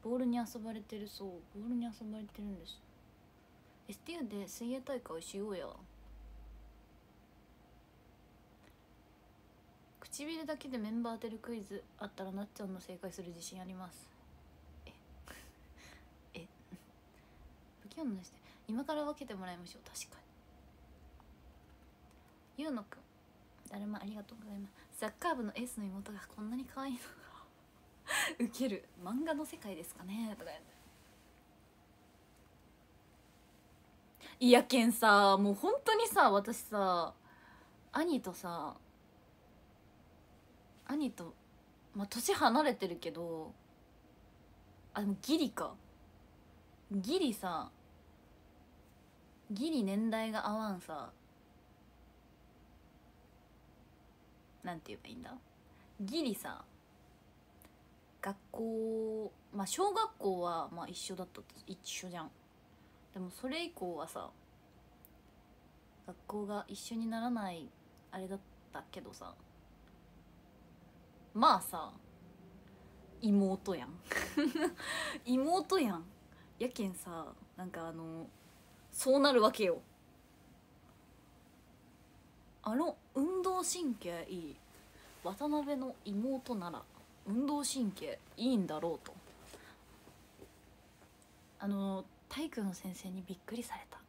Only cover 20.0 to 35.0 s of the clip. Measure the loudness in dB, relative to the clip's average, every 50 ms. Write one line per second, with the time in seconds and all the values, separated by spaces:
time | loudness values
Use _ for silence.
20 | -12 -12 -14 -20 -20 -20 -20 -20 -20 -20 -20 -20 -20 -20 -20 -20 -20 -20 -20 -20
21 | -20 -20 -20 -20 -20 -20 -20 -20 -20 -20 -20 -20 -20 -20 -20 -20 -20 -20 -20 -20
22 | -20 -20 -20 -20 -20 -20 -20 -20 -20 -18 -10 -6 -4 -4 -4 -4 -6 -10 -16 -20
23 | -20 -20 -20 -20 -20 -20 -20 -20 -20 -20 -20 -20 -16 -12 -8 -6 -6 -4 -6 -6
24 | -6 -8 -8 -8 -10 -12 -14 -16 -14 -12 -10 -10 -10 -10 -14 -20 -20 -16 -8 -4
25 | -4 -4 -4 0 2 2 2 2 0 -2 -2 -4 -6 -4 -4 -6 -6 -6 -6 -6
26 | -8 -8 -10 -12 -12 -14 -12 -10 -6 -4 -4 -4 -6 -6 -6 -6 -4 -4 -4 -6
27 | -8 -14 -16 -18 -20 -20 -20 -20 -20 -20 -20 -20 -20 -20 -20 -20 -20 -20 -20 -20
28 | -4 0 0 2 2 0 0 0 -2 -2 0 0 0 0 0 -2 -6 -12 -18 -10
29 | -6 -4 -2 0 0 0 0 0 -2 -6 -8 -10 -8 -8 -8 -8 -8 -12 -12 -12
30 | -10 -6 -4 -4 -4 -4 -6 -8 -10 -10 -10 -12 -14 -18 -20 -20 -20 -20 -20 -20
31 | -20 -20 -20 -20 -20 -20 -20 -20 -20 -20 -20 -20 -20 -20 -20 -20 -20 -20 -20 -20
32 | -20 -20 -20 -20 -20 -20 -20 -20 -20 -20 -20 -20 -20 -20 -20 -20 -20 -20 -20 -20
33 | -20 -20 -20 -20 -20 -20 -20 -20 -20 -20 -20 -20 -20 -20 -20 -20 -20 -20 -20 -20
34 | -20 -20 -20 -20 -20 -20 -2 6 10 12 12 12 10 8 6 6 6 6 6 6